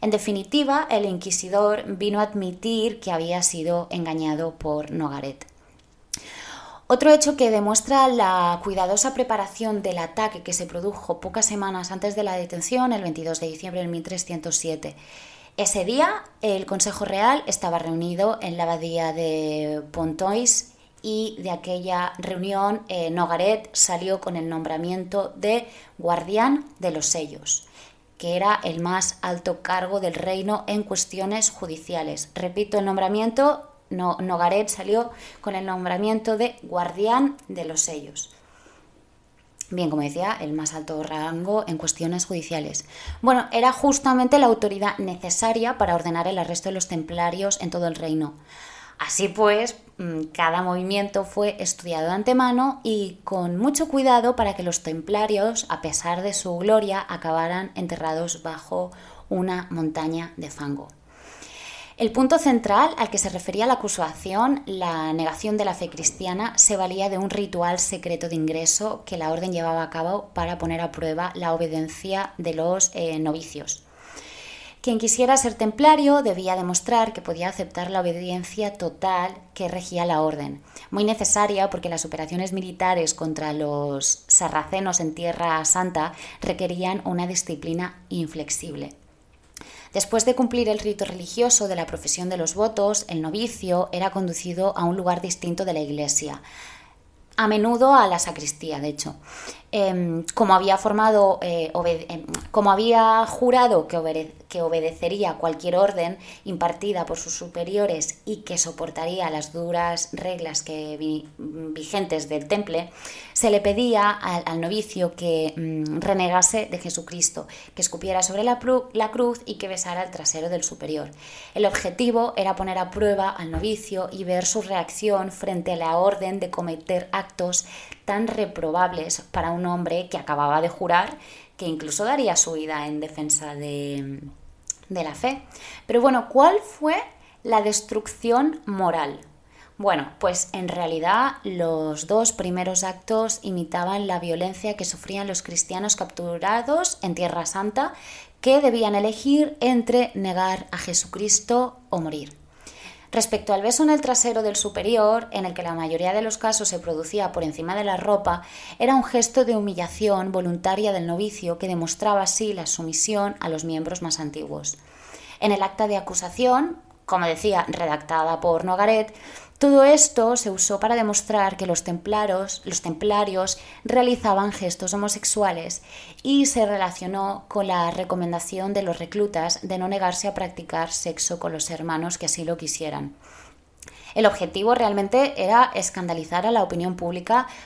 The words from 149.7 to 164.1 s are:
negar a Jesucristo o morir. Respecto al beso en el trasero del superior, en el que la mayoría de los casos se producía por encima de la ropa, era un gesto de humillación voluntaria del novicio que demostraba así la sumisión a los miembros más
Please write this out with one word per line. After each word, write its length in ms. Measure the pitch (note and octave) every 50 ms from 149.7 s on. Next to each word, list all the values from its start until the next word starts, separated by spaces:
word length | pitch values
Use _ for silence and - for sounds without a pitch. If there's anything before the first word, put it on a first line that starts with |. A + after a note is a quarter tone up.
| B3+ A#3+ A3+ A#3 A#3 B3 B3 - -
negar 540 | F#3+ G3 F#3+ F3+ F3+ F#3 F#3+ F#3 F#3 F#3 -
a 60 | - F3
Jesucristo 1040 | - - F3 - - - - - G3+ G#3+ G#3 - - - A#3+ B3 B3+ B3 - - - -
o 100 | - F3
morir. 380 | E3 D#3 D3+ D3+ D3 D3 - - - - - - - - - - - - - - - -
Respecto 420 | - A3+ G#3+ A3 - G3+ G#3 - G3+
al 80 | F#3+
beso 220 | G3 A3+ B3+ - D#4
en 80 | D4+
el 100 | D4+ D4
trasero 400 | D4 - B3 - - A#3+ A#3 A3+
del 140 | A3 G#3 G3+
superior, 720 | G3+ - G#3 G3 F3 F3+ G3+ A#3 A3+ G#3+ G#3 A3 A#3 A3+ A#3
en 140 | - G3+ F#3
el 80 | F#3 F3+
que 80 | F3+
la 140 | F3 E3+ E3+
mayoría 380 | E3 E3 D#3+ D#3+ E3 F3 F3+ F#3+
de 100 | G#3+ A#3
los 160 | A3+ G#3+ -
casos 280 | - A3 A3 G#3 G#3+ -
se 120 | F#3 E3+
producía 520 | - E3+ E3 D#3 D#3+ D#3+ - G#3 G3 F3+
por 120 | F3 F3+ E3
encima 320 | D#3 D3 - E3 E3+ F#3
de 80 | G#3 G#3
la 120 | G3+ F#3+
ropa, 460 | F3+ - G#3 G#3 G3+ G3+ G3+ E3+ F3 - - - - - - - -
era 160 | A#3+ B3 C4+
un 80 | C4 A#3+
gesto 420 | - - B3 A#3 - - C4+ B3+
de 100 | A3 A#3
humillación 760 | G#3+ G3+ G#3 F#3+ F3 F3 E3+ - - G#3 G#3 G3+ F#3+ F#3 G3
voluntaria 600 | F#3+ F#3+ F3+ F3 F3 F3 F3 F#3 F#3+ F#3+ G#3+ G#3
del 140 | G3 F#3 E3+
novicio 540 | E3+ E3+ F3 G#3 G#3+ G#3 - - E3+ E3+ E3+
que 80 | - F#3
demostraba 560 | F#3 E3+ E3 D#3+ - - - G#3+ G#3 G3+ F#3+
así 300 | F3+ - - A3 G#3+ G3+
la 120 | F#3 E3
sumisión 720 | - - - E3+ D#3+ D#3+ - - - G#3+ G3+ G3+ G3+ G3+ -
a 100 | - E3+
los 160 | D#3+ D#3 D#3
miembros 360 | E3 D#3+ D#3 D#3+ E3 F3+ F3
más 180 | E3+ E3